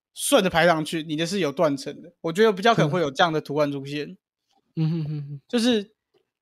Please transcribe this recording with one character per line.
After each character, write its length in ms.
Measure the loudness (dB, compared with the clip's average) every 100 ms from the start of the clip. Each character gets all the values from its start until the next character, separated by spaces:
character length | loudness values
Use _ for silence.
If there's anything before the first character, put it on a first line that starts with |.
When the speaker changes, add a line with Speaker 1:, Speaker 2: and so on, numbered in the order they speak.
| _
Speaker 1:
顺 280 | -10 2 2
着 80 | 4
排 160 | 4 4
上 200 | 4 0
去， 180 | -6
你 140 | -4 -4
的 80 | -2
是 140 | -2
有 120 | -2
断 240 | 0 0 0
层 260 | -6 -14
的。 120 | -18 _
我 100 | -6
觉 120 | 2
得 100 | 2
比 80 | 4
较 120 | 2
可 80 | 2
能 80 | 2
会 120 | 0
有 100 | -2
这 100 | 2
样 100 | 2
的 80 | 2
图 140 | -2 0
案 120 | 0
出 160 | -2 -8
现。 220 | -8 -10
Speaker 2:
嗯。 80 | -14 _ _ _ _ _ -4
嗯 120 | -2
哼 140 | -2
哼 60 | -6 -8 -10
哼。 120 | -14 -6
Speaker 1:
就 120 | -2
是 360 | 0 0 -4 _ _ _ _ _